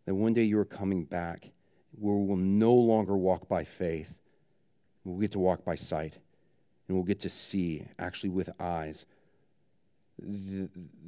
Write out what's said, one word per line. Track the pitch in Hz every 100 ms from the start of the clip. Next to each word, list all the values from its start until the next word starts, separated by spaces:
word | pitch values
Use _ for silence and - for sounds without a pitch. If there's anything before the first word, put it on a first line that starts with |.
| -
that | 98
one | 110
day | 113
you | 113 104
are | 101
coming | - 95 95 82
back | 90 85 85 - _ _ _ _
where | 117 104 101
we | 98
will | 98
no | 92 101 113
longer | 123 117 110 98 101
walk | 92 90 -
by | 92
faith. | 80 - 90 80 78 - _ _ _ _ _ _ _ _
We'll | 95 90
get | 104
to | 101
walk | 92 87
by | - 82
sight, | - 80 78 - _ _ _ _ _ _ -
and | 92
we'll | 90
get | 101
to | 90
see, | - - 98 87 78 - -
actually | 90 - 101
with | 92 90 87
eyes, | 87 85 78 78 - _ _ _ _ _ _ _ _ _ _ -
the, | - 101 98 98 95 - 85 -